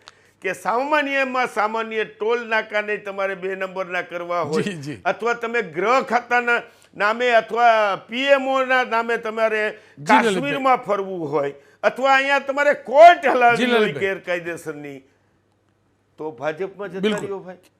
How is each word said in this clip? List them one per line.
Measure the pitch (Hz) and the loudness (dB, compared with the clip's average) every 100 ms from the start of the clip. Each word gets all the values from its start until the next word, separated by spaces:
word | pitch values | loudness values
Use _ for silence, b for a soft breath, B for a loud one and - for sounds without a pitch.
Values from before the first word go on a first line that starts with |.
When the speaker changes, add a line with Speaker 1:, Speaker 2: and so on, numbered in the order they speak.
| b b b b | b b b b
Speaker 1:
કે | 185 | -8
સામાન્યમાં | 180 185 226 277 302 277 277 262 254 247 | -6 -2 -2 0 0 0 -2 -2 -2 -2
સામાન્ય | 220 208 226 226 220 | -2 -2 -2 -4 -6
ટોલ | 208 - 214 240 220 | -6 -4 -2 -2 -2
નાકા | 220 220 208 | -2 -2 -4
નહીં | 208 208 | -4 -6
તમારે | 202 196 196 | -6 -4 -4
બે | 185 185 | -4 -6
નંબરના | 190 190 185 180 180 | -6 -6 -8 -6 -6
કરવા | 170 175 175 175 | -6 -8 -6 -4
હોય | 151 156 | -2 -2
Speaker 2:
જી, | 170 | -4
જી. | 170 139 113 | -6 -10 -6
Speaker 1:
અથવા | 175 185 226 | -4 -2 -4
તમે | 233 233 233 | -4 -4 -4
ગૃહ | 185 151 202 262 | -4 -4 0 0
ખાતાના | 208 240 240 247 240 233 - b b - | 0 -2 0 0 0 -2 -4 b b -2
નામે | 202 233 247 | -2 0 2
અથવા | 226 226 220 240 220 208 175 | 2 2 2 4 4 2 -2
પીએમઓ | - 240 277 277 262 262 | -6 -2 2 2 2 0
ના | 254 254 | 2 0
નામે | 226 226 233 226 | 0 -2 -2 -4
તમારે | 220 226 220 214 214 | -4 -2 0 0 -4
Speaker 2:
જી, | - - - | -6 -18 -6
લલિતભાઈ. | 147 220 | 2 4
Speaker 1:
કાશ્મીરમાં | 226 190 180 277 262 254 | 4 0 -2 0 2 2
ફરવું | 196 202 190 185 151 | 0 -4 -4 -6 -4
હોય | 151 143 143 b b | -2 -2 -8 b b
અથવા | 214 226 269 | -2 0 4
અહીંયા | 269 277 277 | 4 4 0
તમારે | 269 269 285 | 0 0 2
કોર્ટ | - - 269 349 339 254 | 0 4 10 10 10 4
હલાવવી | 247 240 233 | 4 4 4
Speaker 2:
જી, | 247 | 2
Speaker 1:
હોય | 233 | 2
Speaker 2:
લલિતભાઈ. | 208 143 | 0 -2
Speaker 1:
ગેરકાયદેસરની, | 190 180 180 175 170 165 160 147 147 135 - _ _ _ _ _ _ _ _ _ _ - | -4 -4 -6 -6 -6 -10 -10 -12 -12 -16 -20 _ _ _ _ _ _ _ _ _ _ -14
તો | 156 | -12
ભાજપમાં | 139 151 156 190 180 202 | -8 -6 -6 -8 -10 -12
જતા | 190 | -4
Speaker 2:
બિલકુલ. | 208 202 | -2 -2
Speaker 1:
રહ્યો | 143 196 | -6 -10
ભાઈ. | 175 180 _ | -14 -20 _